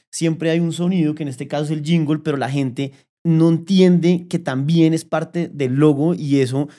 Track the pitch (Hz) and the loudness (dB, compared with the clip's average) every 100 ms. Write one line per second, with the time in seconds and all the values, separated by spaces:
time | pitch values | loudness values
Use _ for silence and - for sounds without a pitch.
0 | _ - 165 156 160 165 170 147 175 185 | _ -6 -4 -2 -2 0 -2 -2 -2 0
1 | 151 151 147 127 135 147 151 151 147 170 | -2 -2 -8 -10 -8 -6 -4 -4 0 0
2 | 147 151 156 139 123 143 131 123 135 - | 0 -2 -2 -4 -4 -4 -4 -4 -8 -10
3 | _ _ 165 160 165 165 170 190 185 180 | _ _ 0 4 4 2 0 4 6 6
4 | 165 180 175 170 170 131 139 165 160 160 | 4 0 -2 -6 -4 -4 0 2 4 2
5 | - 156 165 175 165 143 131 135 151 139 | -4 -6 -4 -6 -8 -4 -4 4 4 4
6 | 156 - 147 139 127 131 147 | 0 -2 -2 0 0 -2 -6